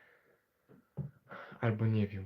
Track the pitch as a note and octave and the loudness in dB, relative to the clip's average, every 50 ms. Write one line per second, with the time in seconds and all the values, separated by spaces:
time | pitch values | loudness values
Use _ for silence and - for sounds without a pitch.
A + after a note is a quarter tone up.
0 | - - - _ _ _ _ _ _ _ _ _ _ _ - - _ _ - - | -20 -20 -20 _ _ _ _ _ _ _ _ _ _ _ -20 -20 _ _ -8 -8
1 | - C#3+ - - _ - - - - - - - A#2+ A2+ G#2+ G#2+ A2+ A2+ A2 G#2+ | -6 -8 -8 -14 _ -18 -16 -16 -16 -14 -6 0 0 2 2 4 2 4 4 4
2 | G#2 G2 G2+ F#2+ F#2+ | 2 0 -2 -6 -8